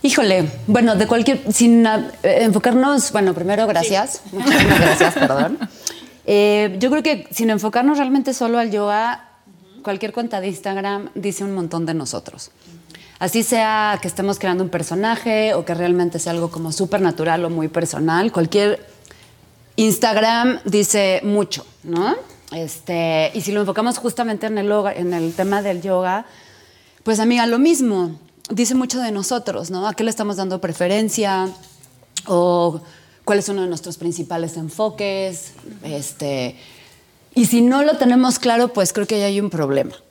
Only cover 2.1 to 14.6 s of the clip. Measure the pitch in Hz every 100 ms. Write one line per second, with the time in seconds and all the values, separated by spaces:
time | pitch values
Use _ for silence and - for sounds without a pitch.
2.1 | - - - 226 208 247 247 269 285 -
3.1 | 208 190 165 175 208 220 175 165 196 214
4.1 | - - 190 262 302 175 - 175 - 170
5.1 | 277 - 139 - 294 226 - - - -
6.1 | - - 202 208 208 214 190 247 294 311
7.1 | 277 - - 226 214 214 233 269 294 269
8.1 | 277 269 254 233 233 233 202 202 208 226
9.1 | 247 - _ _ - - 208 247 196 220
10.1 | 226 233 202 185 175 196 196 196 202 202
11.1 | - 202 - 196 190 170 165 165 160 127
12.1 | 101 - - - _ - - _ - -
13.1 | - 185 233 220 233 220 214 214 202 190
14.1 | - 196 196 190 180